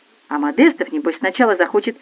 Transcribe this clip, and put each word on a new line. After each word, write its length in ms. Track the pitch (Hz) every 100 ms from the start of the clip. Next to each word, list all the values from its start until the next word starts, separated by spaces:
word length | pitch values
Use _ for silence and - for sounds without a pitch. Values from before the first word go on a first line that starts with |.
| _ _ -
а 100 | 147
Модестов, 520 | 147 147 311 269 180
небось, 260 | 151 165 160
сначала 360 | 190 185 233
захочет 420 | 185 170 208 214 -